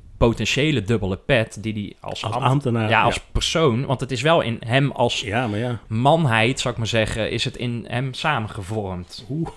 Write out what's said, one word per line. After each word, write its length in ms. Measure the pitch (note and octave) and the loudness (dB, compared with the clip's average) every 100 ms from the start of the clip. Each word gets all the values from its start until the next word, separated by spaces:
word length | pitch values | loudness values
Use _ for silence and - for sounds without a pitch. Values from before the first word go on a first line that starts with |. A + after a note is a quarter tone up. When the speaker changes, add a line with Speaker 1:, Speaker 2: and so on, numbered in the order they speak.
| - - | -14 2
Speaker 1:
potentiële 640 | A#2+ A2 A2 C3 D#3 C3 | 2 2 0 0 2 0
dubbele 360 | G2 A2+ F#2+ F#2+ | 0 0 0 -4
pet 400 | - B2 A2 G#2+ | 0 2 0 -4
die 100 | A2 | -6
hij 200 | G#2 G2+ - - | -6 -8 -10 -10
als 140 | - | -8
Speaker 2:
Als 100 | - | -4
Speaker 1:
ambt-, 140 | A#2 B2+ | 0 2
Speaker 2:
ambtenaar, 360 | C#3 B2+ A#2 | 4 2 0
Speaker 1:
ja, 60 | A2 | 4
Speaker 2:
ja. 120 | A2 | 4
Speaker 1:
als 160 | A2+ - - | 4 0 -2
persoon, 540 | - - E3+ D#3+ A2+ C3+ | -2 0 2 2 2 0
want 140 | C3 | -2
het 120 | B2+ | -4
is 100 | B2 | 0
wel 200 | D3+ E3+ | 4 4
in 160 | A#2 B2 A2 | 2 -4 0
hem 260 | C3 C#3 | 2 2
als 300 | - A#2+ - | 2 0 0
Speaker 2:
Ja, 260 | A#2 A2+ A#2+ | -2 -2 -2
maar 120 | G#2 | -2
ja. 200 | B2 A#2 - | -2 -6 -4
Speaker 1:
manheid, 720 | A2+ C#3 E3 C#3+ A2+ A#2 C3+ | 0 4 4 4 4 2 0
zou 140 | B2 | -4
ik 60 | A#2 | -4
maar 100 | A2 | -2
zeggen, 420 | A2+ G#2+ A2+ G2+ | 0 0 -2 -2
is 140 | A#2 B2 | -2 -4
het 120 | - | -4
in 280 | A#2+ A#2 - | -6 -6 -6
hem 260 | A#2+ C3+ | -6 -6
samengevormd. 1120 | B2+ D#3+ C3 G#2+ A2 F2+ A2 G2 F2+ F2 - - | -4 -2 -2 -4 -8 -6 -6 -4 -6 -10 -14 -8
Speaker 2:
Oeh. 200 | D3+ D#3+ | -6 -6